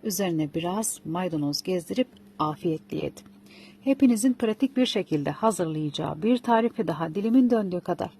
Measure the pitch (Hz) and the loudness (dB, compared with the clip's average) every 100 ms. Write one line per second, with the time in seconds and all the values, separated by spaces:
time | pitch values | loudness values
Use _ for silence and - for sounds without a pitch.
0 | 226 180 190 165 151 160 175 196 220 - | -4 -2 -2 0 -2 -4 -4 -4 -4 -6
1 | 156 170 185 160 143 143 - 180 160 196 | -6 -4 -4 -2 -2 -4 -2 -4 -2 -2
2 | 254 - - - 151 151 175 156 - 151 | -2 -4 -20 -4 -4 -2 -4 -4 -6 -8
3 | 151 - - - - - - - 262 269 | -8 -10 -20 -20 -20 -20 -20 -6 -2 4
4 | 262 226 254 247 220 214 269 - 254 208 | 4 4 2 2 -2 0 -2 0 0 0
5 | 180 151 143 147 220 180 165 156 151 143 | 0 -2 -2 0 0 0 -2 -2 -4 -4
6 | 151 147 208 247 240 226 233 - 185 156 | -6 -2 2 2 4 2 2 0 -4 -2
7 | 165 160 220 247 247 233 196 175 - 175 | -4 -2 4 4 6 2 0 -4 -4 -4
8 | - | -4